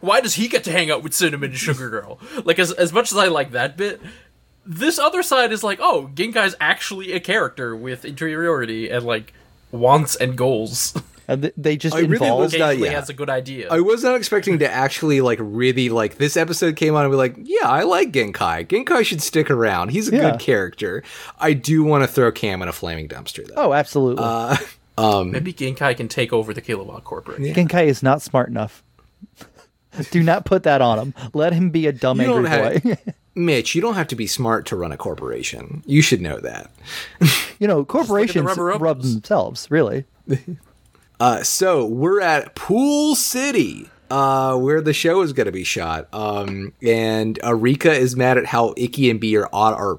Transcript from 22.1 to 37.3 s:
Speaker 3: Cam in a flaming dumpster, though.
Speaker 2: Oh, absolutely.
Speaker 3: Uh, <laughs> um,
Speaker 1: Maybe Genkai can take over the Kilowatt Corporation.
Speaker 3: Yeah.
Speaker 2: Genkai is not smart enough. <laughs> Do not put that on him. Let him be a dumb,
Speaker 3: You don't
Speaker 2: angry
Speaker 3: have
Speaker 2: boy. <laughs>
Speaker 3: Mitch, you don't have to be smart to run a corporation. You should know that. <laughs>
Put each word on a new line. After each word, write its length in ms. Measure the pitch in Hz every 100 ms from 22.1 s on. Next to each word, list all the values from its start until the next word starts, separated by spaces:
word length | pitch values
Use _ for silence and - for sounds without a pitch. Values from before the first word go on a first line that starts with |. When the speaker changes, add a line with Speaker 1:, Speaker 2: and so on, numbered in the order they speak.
| - 120
Speaker 3:
Cam 300 | - 110 95
in 80 | 87
a 20 |
flaming 380 | 82 87 80 78
dumpster, 360 | 64 - - -
though. 100 | -
Speaker 2:
Oh, 160 | 247
absolutely. 500 | 143 143 147 131 127 117
Speaker 3:
Uh, 300 | 117 117 139 - -
<laughs> 200 | _ -
um, 340 | 110 101 90
Speaker 1:
Maybe 200 | 127 175
Genkai 460 | 170 131 131 139 120
can 100 | 117
take 240 | - 120
over 220 | 117 110
the 80 | 104
Kilowatt 420 | - 107 98 -
Corporation. 400 | - - - -
Speaker 3:
Yeah. 120 | 139 160
Speaker 2:
Genkai 320 | 170 175 160
is 140 | 131
not 200 | 135 143
smart 260 | - 135 123
enough. 340 | 117 107 - _ _ _ _ - _
<laughs> 680 | - _ _ _ _ - 147
Do 100 | 175
not 220 | 165 165 -
put 180 | 190
that 180 | 170 139
on 160 | 123 107
him. 140 | 131 - 123
Let 200 | 147 160
him 180 | 170 180
be 160 | 160 156
a 40 |
dumb, 300 | 131 127 131
Speaker 3:
You 60 | 254
don't 180 | 240 165
Speaker 2:
angry 440 | 147 135 151 240
Speaker 3:
have 120 | 208 -
Speaker 2:
boy. 80 | -
<laughs> 160 | _ -
Speaker 3:
Mitch, 400 | 170 139 110 160
you 60 |
don't 140 | 220 196
have 120 | 156
to 80 | 117
be 120 | 107
smart 380 | - 120 110 -
to 80 | 95
run 160 | 85
a 40 | 71
corporation. 840 | - 80 64 58 - 58 60 - -
You 160 | 139
should 200 | 151 110
know 180 | 85 60
that. 320 | - 57 - _ - - - -
<laughs> 120 | 170